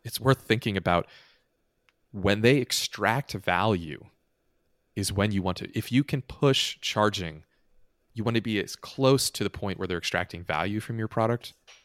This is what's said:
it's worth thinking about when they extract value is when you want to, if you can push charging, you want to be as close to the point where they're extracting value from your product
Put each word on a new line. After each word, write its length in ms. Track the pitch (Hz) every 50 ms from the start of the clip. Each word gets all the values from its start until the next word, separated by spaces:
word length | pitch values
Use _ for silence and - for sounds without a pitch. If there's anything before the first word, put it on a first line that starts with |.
| -
it's 160 | 120 - -
worth 220 | - 135 131 -
thinking 360 | - - 113 117 - 113 98
about 280 | 95 - 90 87 87 - - - - - _ _ _ _ _ _ _ _ _ _ _ _ _ _ _ _ _
when 300 | - 98 92 101 101 107
they 160 | 110 120 143
extract 760 | 147 - - - - - - - - 104 101 113 139 - - -
value 720 | 98 - 90 90 87 104 113 101 87 85 76 64 - - - _ _ _ _ _ _ _ _ _ _ _ _ _ _ _ _ _
is 160 | 101 98 -
when 200 | 95 101 101 107
you 100 | 101 98
want 160 | 90 92 90
to, 200 | - - - -
if 140 | 110 - -
you 120 | 113 135 147
can 180 | - 151 135
push 580 | - - - - 147 135 131 - - - - -
charging, 640 | - - - 107 107 107 95 101 87 80 78 80 - _ _ _ _ _ _ _ - _ _ _ _ _ -
you 100 | 117 104
want 120 | 117 117
to 60 | 113
be 200 | 104 113 107 98 -
as 120 | - -
close 540 | - - - - - 131 131 139 127 - -
to 120 | - - 107
the 60 | 95
point 280 | - - 104 98 92
where 100 | 85 95
they're 100 | 87 90
extracting 460 | 85 - - - 87 90 - - 90 92
value 360 | - 82 78 85 101 104 110
from 180 | - - 117
your 100 | 113 110
product 460 | - - 117 110 113 120 117 - - - _ _ - - -